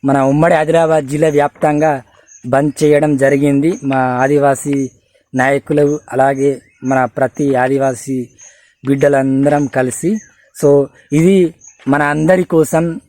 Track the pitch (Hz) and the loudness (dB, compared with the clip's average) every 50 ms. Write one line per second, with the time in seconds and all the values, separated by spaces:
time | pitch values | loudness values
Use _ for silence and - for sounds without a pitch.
0 | - 139 139 139 135 135 139 147 156 170 175 156 156 151 160 165 165 160 160 156 | -2 0 0 2 2 2 2 2 2 2 2 0 0 0 0 0 2 2 0 0
1 | 143 127 143 147 160 160 147 147 143 143 _ - - 151 147 147 151 156 147 135 | -2 -2 -4 -2 0 0 2 0 0 0 _ -2 -2 0 0 2 0 0 -2 -2
2 | 120 _ _ _ _ _ - - _ 127 120 135 143 151 139 - 156 147 147 143 | -8 _ _ _ _ _ -20 -16 _ -2 0 0 0 0 -2 0 2 2 2 2
3 | 151 151 147 135 135 135 143 139 143 147 139 139 143 165 190 240 - 139 135 131 | 2 0 0 2 2 2 2 2 0 0 0 0 0 -2 -4 -4 -6 -4 -2 -2
4 | 131 127 127 123 131 139 147 147 139 143 139 - - 147 143 139 135 127 _ _ | -2 -2 -2 -2 0 0 2 2 2 2 0 0 -4 -6 -4 -4 -4 -6 _ _
5 | _ _ _ _ _ _ - 131 127 135 139 139 - - 156 147 147 143 147 151 | _ _ _ _ _ _ -4 -2 0 0 0 -2 -2 -2 0 0 2 0 0 -4
6 | - - - 127 131 139 139 135 139 143 135 123 _ _ _ _ - 131 135 131 | -8 -8 -2 0 0 0 0 0 -2 -2 -2 -4 _ _ _ _ -6 -4 -2 -2
7 | 127 117 _ - 131 127 _ - 147 139 135 123 127 131 139 139 135 135 131 117 | -2 -2 _ -2 -4 -4 _ -4 -2 -2 0 0 0 0 0 0 -2 -2 -4 -6
8 | - 139 135 131 123 117 _ _ - - _ _ _ _ _ _ - 135 139 139 | -8 -8 -8 -8 -8 -10 _ _ -20 -20 _ _ _ _ _ _ -4 -2 0 2
9 | 143 143 143 135 135 135 135 135 139 143 147 147 147 131 - 131 131 127 123 - | 2 2 2 2 0 0 0 0 2 2 0 0 -2 -2 -2 -2 -4 -4 -4 -6
10 | - 170 214 220 - _ _ _ _ _ _ - - 143 143 143 139 - _ _ | -4 -4 -4 -4 -8 _ _ _ _ _ _ -2 0 2 2 2 0 -2 _ _
11 | _ _ - 151 160 180 196 190 180 160 165 _ _ - _ _ - 135 139 147 | _ _ -2 2 2 4 4 4 2 0 -2 _ _ -20 _ _ -4 -2 0 0
12 | 147 143 147 156 156 160 185 185 180 - - 160 156 - - 160 165 170 165 - | 0 0 -2 -2 2 2 2 0 0 0 0 0 0 2 0 -2 -2 -2 -6 -10
13 | _ | _